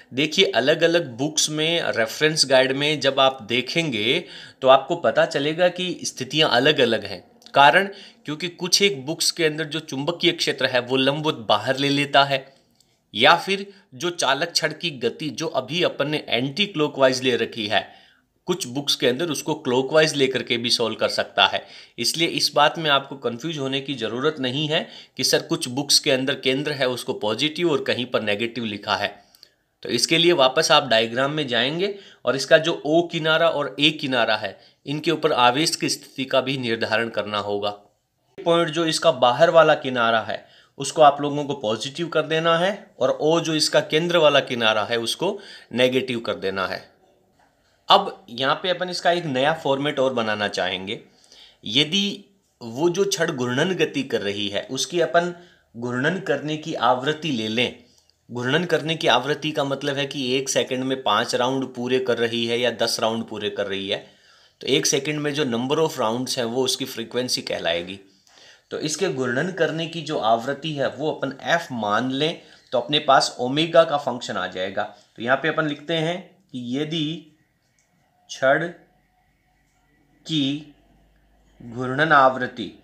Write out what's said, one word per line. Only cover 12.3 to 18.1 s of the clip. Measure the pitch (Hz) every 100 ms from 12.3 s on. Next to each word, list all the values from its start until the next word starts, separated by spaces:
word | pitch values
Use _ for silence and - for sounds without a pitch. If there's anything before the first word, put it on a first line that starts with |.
| 135 - _ _ _ _ _ _
या | 101 139 170
फिर | 190 196 202 - _
जो | 127 175
चालक | 175 131 139 170
छड़ | - 156
की | 151 170
गति | 131 113 - 151
जो | 113 165
अभी | 127 117 170
अपन | 143 - 143
ने | 151 -
एंटी | 117 139 139 202
क्लॉकवाइज | 151 147 135 131 123
ले | 127 113
रखी | 113 117 104
है, | 98 - - _